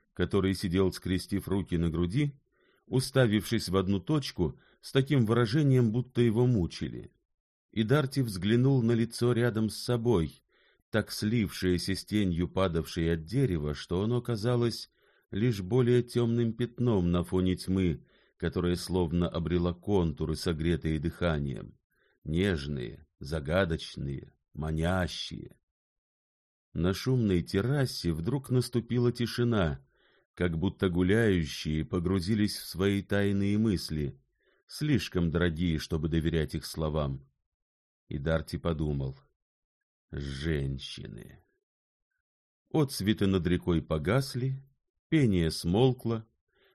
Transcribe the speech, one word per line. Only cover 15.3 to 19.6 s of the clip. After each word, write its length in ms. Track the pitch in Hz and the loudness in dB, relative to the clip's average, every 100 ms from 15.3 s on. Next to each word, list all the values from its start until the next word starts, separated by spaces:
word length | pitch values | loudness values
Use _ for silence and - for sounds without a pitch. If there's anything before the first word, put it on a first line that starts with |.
лишь 320 | 95 120 104 | -2 0 0
более 400 | 90 120 120 123 | 0 2 4 4
темным 500 | 120 120 117 117 117 | 2 0 0 2 0
пятном 580 | 113 117 - 120 104 87 | -2 -6 -2 2 2 4
на 140 | 87 | 2
фоне 320 | 87 92 92 87 | 0 0 2 0
тьмы, 480 | - 95 90 69 - _ _ - | 0 0 2 0 -8 _ _ -6
которая 400 | 85 92 87 87 | -4 0 0 0
словно 500 | - 90 85 85 85 | -2 0 2 2 0
обрела 460 | 87 80 87 | -2 0 0